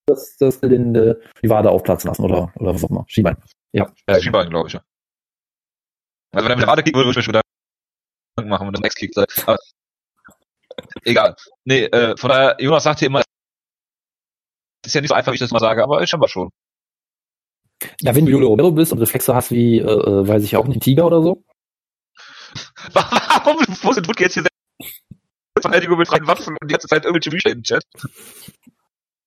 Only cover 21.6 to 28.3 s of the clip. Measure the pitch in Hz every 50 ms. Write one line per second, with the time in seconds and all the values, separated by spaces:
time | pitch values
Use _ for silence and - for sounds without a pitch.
21.6 | _ _ _ _ _ _ _ _ _ _ _ - - - - - - - - -
22.6 | - - _ - - - - - - - 269 226 - - 320 262 - 294 302 320
23.6 | 311 - 180 - - 202 262 226 175 170 226 - 175 180 - 190 160 180 - _
24.6 | _ _ _ - - - - - _ - - _ _ _ _ _ _ _ - -
25.6 | - 170 - 131 127 160 175 165 170 - - 156 156 147 175 170 - - 156 -
26.6 | - 147 151 165 - - 156 156 151 160 175 170 156 160 147 180 - - - 120
27.6 | 117 - 117 - - _ _ - - 131 _ - - -